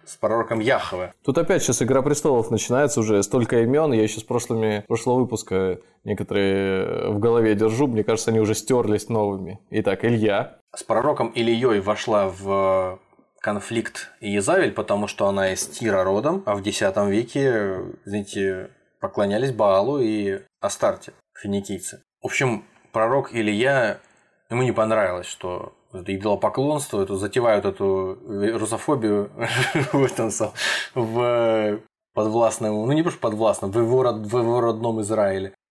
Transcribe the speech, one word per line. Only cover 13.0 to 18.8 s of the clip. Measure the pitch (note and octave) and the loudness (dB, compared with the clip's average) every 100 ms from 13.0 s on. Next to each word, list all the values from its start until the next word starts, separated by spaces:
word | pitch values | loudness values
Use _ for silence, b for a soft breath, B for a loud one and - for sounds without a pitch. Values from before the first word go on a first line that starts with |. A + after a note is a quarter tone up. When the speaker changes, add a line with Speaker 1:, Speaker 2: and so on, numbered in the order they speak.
| _ _ _ _ | _ _ _ _
Speaker 1:
конфликт | - G#2 - A#2 G#2+ - - - | -6 -6 -4 -4 -6 -8 -16 -12
Иезавель, | G#2 G2+ G2+ F#3 C#3 | -4 -2 2 2 2
потому | F#2+ G#2 G2+ G#2 | -2 -2 -2 -2
что | - G2+ | -2 0
она | G2 F#2+ | 0 0
из | F#2 - | -2 -6
Тира | - A2+ G2 | -4 0 2
родом, | F#2 G2+ C3 F#3+ | 2 0 0 -2
а | C#3+ G2+ | -2 -4
в | |
десятом | G2 G#2 G2+ G2 G2+ | -2 -2 0 0 2
веке, | G2+ A#2 C#3 C#3 | 0 0 0 2
э, | A2+ G2+ F#2 F2+ - | 2 -2 -4 -8 -14
знаете, | - G#2 G2+ G#2 G2 F#2+ G2 _ | -8 -8 -6 -4 -2 -4 -8 _